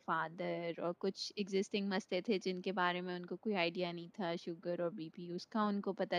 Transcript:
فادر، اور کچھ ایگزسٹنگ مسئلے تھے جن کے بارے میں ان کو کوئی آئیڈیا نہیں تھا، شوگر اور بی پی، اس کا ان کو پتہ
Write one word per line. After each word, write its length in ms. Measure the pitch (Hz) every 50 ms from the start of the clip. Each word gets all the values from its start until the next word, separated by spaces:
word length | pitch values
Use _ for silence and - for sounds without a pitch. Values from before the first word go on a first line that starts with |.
| -
فادر، 760 | 190 165 160 160 160 170 180 175 175 170 170 170 170 165 -
اور 140 | - 175 175 -
کچھ 340 | - 196 - - - - -
ایگزسٹنگ 540 | 208 202 202 190 190 202 - - 202 196 202
مسئلے 320 | 185 196 - - 196 180
تھے 160 | 190 - 202 180
جن 220 | - 190 185 180
کے 100 | 180 196
بارے 300 | 190 185 180 175 175 180
میں 140 | 180 185 180
ان 100 | 180 180
کو 120 | - 185
کوئی 180 | - - 220 202
آئیڈیا 360 | 185 170 175 170 185 180 175
نہیں 180 | 170 170 170 170 -
تھا، 200 | - 190 170 170
شوگر 440 | 175 - 180 170 170 - 175 175 180
اور 120 | 170 170
بی 180 | 190 - 160 165
پی، 220 | - 185 175 175
اس 160 | 170 180 -
کا 140 | - - 220
ان 200 | 208 208 202 202
کو 120 | - 202 190
پتہ 220 | - 185 - 185